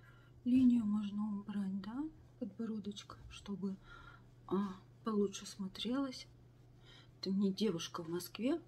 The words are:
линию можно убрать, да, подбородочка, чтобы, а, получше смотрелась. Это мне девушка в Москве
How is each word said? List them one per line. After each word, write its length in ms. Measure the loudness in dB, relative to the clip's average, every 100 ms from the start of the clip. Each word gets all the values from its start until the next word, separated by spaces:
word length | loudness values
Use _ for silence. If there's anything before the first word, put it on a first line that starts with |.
| -20 -20 -20 -6
линию 400 | 4 8 8 8
можно 540 | 4 2 0 -2 -2 -4
убрать, 420 | -4 -4 -2 -2
да, 240 | -4 -4 -4 -6 -18 -10
подбородочка, 760 | -8 -6 -6 -4 -6 -8 -12 -16 -16
чтобы, 460 | -14 -8 -4 -4 -6 -12 -18 -18 -20 -20 -16 -2
а, 280 | 0 0 -6 -16 -10
получше 420 | -2 2 2 0 -10
смотрелась. 800 | -8 -8 -4 -2 0 -2 -6 -14 -20 -20 -20 -20 -20 -20 -20 -20 -8
Это 100 | 0
мне 220 | 4 4
девушка 500 | 4 2 0 -4 -8
в 60 | -4
Москве 520 | -4 -4 -2 0 0